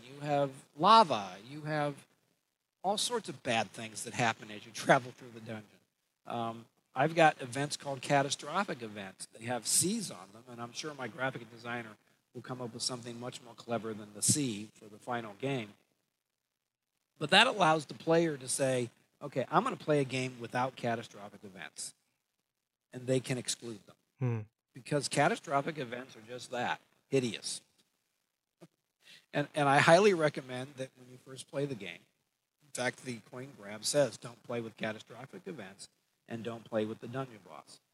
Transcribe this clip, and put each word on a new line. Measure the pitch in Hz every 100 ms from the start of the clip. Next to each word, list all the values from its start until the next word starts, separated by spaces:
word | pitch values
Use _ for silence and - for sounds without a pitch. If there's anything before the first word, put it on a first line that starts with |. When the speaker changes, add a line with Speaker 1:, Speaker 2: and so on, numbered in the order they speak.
| 120
Speaker 1:
you | 143 147
have | 143 143 135 - -
lava, | 180 226 185 113 95 95 117
you | 147
have | 151 151 147 139 - _ _ _ _ _ _ _
all | 185 208
sorts | - 240 -
of | 131
bad | 139 113 101
things | - 113 107
that | 120
happen | 104 117 110 110
as | 107 113
you |
travel | - - 139 123 -
through | 127
the | 113
dungeon. | 113 110 110 92 _ _ _ _ -
Um, | 117 117 113 117 _ _
I've | 123 151
got | 165 156 -
events | 131 127 143 -
called | 147 135
catastrophic | - 143 139 - 147 175 202 143
events. | 113 104 95 - - -
They | 117
have | 123 104
Cs | - 170 226 170
on | 92 95
them, | 110 120
and | 117
I'm | 120
sure | - 156 143
my | 120
graphic | 104 131 131 113
designer | 117 120 120 113 104 _ _ _
will | 123
come | 113 127
up | 123
with | 120
something | - 123 120 117
much | 123 -
more | 120
clever | 113 - 117 110
than | 104 104
the | 104
C | - 151 135 104 107
for | -
the | 107 104
final | - 120 113 101
game. | 135 135 104 101 _ _ _ _ _ _ _ _ _ _ _ _ _ -
But | 151
that | 185 247
allows | 214 165 160 139
the |
player | - 160 165 170 143
to | 127
say, | - 135 127 120 _ _ -
"Okay, | 143 139 117
I'm | 160
gonna | 254 180
play | - 147
a |
game | 135 131 127 123
without | 117 127 131 -
catastrophic | 120 113 110 107 101 101
events," | 104 92 76 - - - _ _ _ _ _ _ _ _ _
and | 127 127
they | 131
can | 123 123
exclude | - - 117 104 -
them. | - _ -
Speaker 2:
Hmm. | 127 117 107 _ _
Speaker 1:
Because | 139 - 147 120
catastrophic | - 151 233 - 139 139 151
events | 123 123 127 120
are | 110
just | 123 -
that, | 120 110 78 _ _ -
hideous. | 135 123 80 - - _ _ _ _ _ _ _ _ _ _ 165 _ _ _ - - _
And, | - 143
and | 151 143
I | 143
highly | 139 170 214
recommend | 170 151 156 131 127 135 131
that | 131 -
when | 123
you | 127 -
first | 127 -
play | 143 143
the |
game, | 120 95 85 _ _ _ _ _ _
in | 143
fact, | - 123 -
the | 131 117 -
coin | 127 135 127
grab | 101 107
says, | 107 147 127 -
"Don't | 120 120
play | - 120
with | 113 -
catastrophic | 110 107 - 95 135 - 190
events | 160 95 98 - _ _ _ -
and | 117
don't | 113 113
play | 110 110
with | 107 110
the | 117
dungeon | 127 131 107
boss. | 90 73 - - _